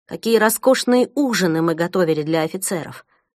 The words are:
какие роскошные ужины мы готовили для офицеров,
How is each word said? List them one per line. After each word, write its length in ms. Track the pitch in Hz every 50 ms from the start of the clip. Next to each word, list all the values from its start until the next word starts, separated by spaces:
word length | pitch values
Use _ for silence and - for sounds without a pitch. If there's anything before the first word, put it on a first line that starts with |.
| _
какие 320 | - 170 165 - 226 226
роскошные 760 | 214 214 220 220 - - 262 262 - - 247 247 247 233 - -
ужины 480 | 285 294 254 220 175 185 165 160 160
мы 140 | 165 170 160
готовили 480 | 160 170 170 - 190 175 160 156 151 147
для 200 | 156 165 160 156
офицеров, 640 | 160 - 190 - - 202 160 139 151 127 - - _ _ _ _ _ _